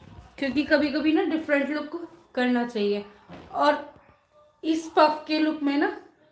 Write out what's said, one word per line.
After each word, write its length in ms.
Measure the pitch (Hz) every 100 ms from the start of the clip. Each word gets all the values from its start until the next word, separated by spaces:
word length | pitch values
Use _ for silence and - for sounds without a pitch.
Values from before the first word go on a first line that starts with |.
| - - - -
क्योंकि 260 | 277 254
कभी-कभी 480 | 294 294 294 294 311
ना 100 | 330
different 460 | 359 320 294 285 262
look 380 | 294 294 339 339 - _
करना 340 | - 247 240 240
चाहिए। 360 | 220 202 202 202 - - - -
और 480 | - 285 294 - - - _ _ _ _ _
इस 280 | 311 320 - -
puff 280 | 302 - -
के 100 | 311
look 240 | 311 302
में 160 | 285 285
ना, 220 | 392 - - _ _